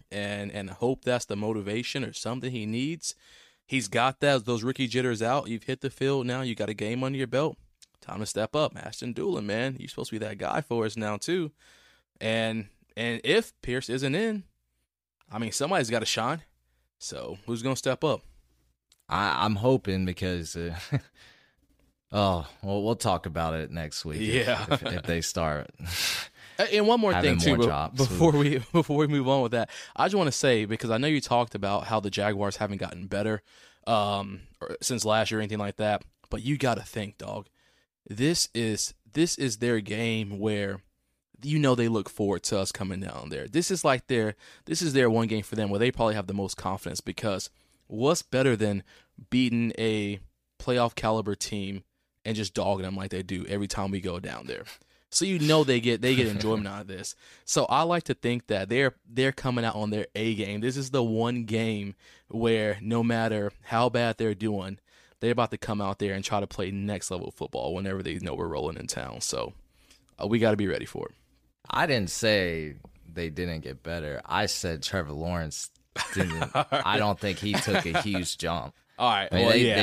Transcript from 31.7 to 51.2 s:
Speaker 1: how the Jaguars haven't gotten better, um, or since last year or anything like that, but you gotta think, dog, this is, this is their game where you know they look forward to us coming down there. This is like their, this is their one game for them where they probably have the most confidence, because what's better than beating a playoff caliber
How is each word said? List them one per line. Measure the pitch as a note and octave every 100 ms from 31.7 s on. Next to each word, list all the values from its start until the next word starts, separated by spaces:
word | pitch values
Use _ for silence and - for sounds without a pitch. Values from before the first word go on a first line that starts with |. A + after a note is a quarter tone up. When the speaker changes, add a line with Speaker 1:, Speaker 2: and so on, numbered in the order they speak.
| G2+
Speaker 1:
how | - A2
the | G2
Jaguars | G2 G#2 G2+ G2+ -
haven't | G#2 G2+
gotten | F#2+ F2 F#2+
better, | G2+ G#2+ G#2+ - - - _ -
um, | A2+ G2+ G2+ G2+ G2 - -
or | - -
since | - A#2+
last | G#2+ A2 G#2+
year | A2
or |
anything | G#2+ G#2+
like | G2+ -
that, | G#2+ G#2 - _ -
but | A#2
you | A#2 C#3+
gotta | C3 A2
think, | - - G#2 -
dog, | G#2 G#2 - _ _ _ _ _ -
this | G#2 C#3 E3+ -
is, | A#2 A2+ G#2 - - _
this | D3 E3+ -
is | C3+ G#2+
their | A#2+ A2+
game | G#2 G#2+ A#2 A2 G2+ G2+
where | G#2+ G#2 G2 G2 - _ _ _ _ _
you | C#3+ D3+
know | C#3
they | B2 A#2
look | A2 F#2+
forward | - G2+ F2+
to | - G#2
us | F#2+
coming | - F#2+ F#2
down | F#2+ - C2
there. | D2 -
This | C3 F3
is | F#3+
like | D3+ C3 -
their, | B2 G#2+ G#2 - -
this | - E3
is | E3
their | C3+ B2
one | A2+ A2+
game | A2
for | G2 A2
them | G#2
where | G2+
they | A#2+
probably | - A2+
have | G#2+ F#2
the |
most | G2 F#2+ -
confidence, | F#2+ F#2+ - -
because | - F#2 A2+ F#2+ - _ _ _ -
what's | G#2+ C3+ E3+
better | - B2+ C3 A2
than | G#2+ G2 - - _ - -
beating | B2 B2+ A#2 A#2 -
a | A2+ G#2+ G2+ G2+ - _ _ -
playoff | - B2 A#2
caliber | - A2+ A2